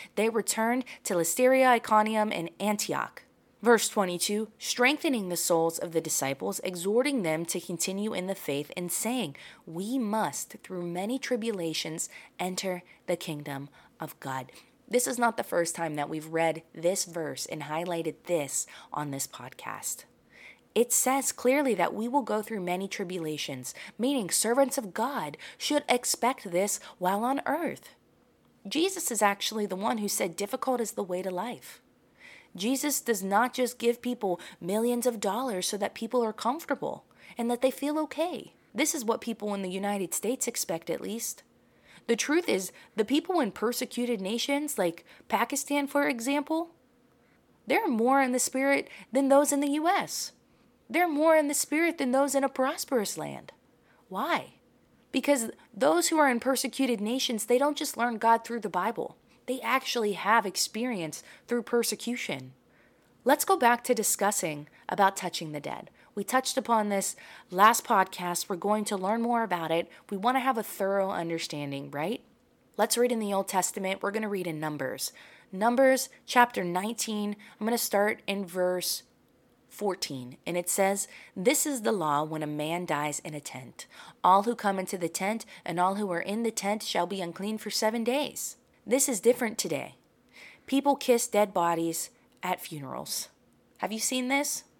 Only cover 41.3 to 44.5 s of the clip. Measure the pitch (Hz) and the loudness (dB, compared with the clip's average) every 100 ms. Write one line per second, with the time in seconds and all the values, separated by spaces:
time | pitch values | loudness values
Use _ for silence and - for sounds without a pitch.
41.3 | - _ _ _ _ _ - - 226 - | -10 _ _ _ _ _ -8 0 0 2
42.3 | 311 349 196 185 - - - 214 285 311 | 2 2 0 -2 -10 -6 -2 2 2 2
43.3 | 359 220 - 220 240 254 - 240 226 190 | 2 0 0 -2 -2 -4 -2 -2 -2 -2
44.3 | 233 254 | -2 0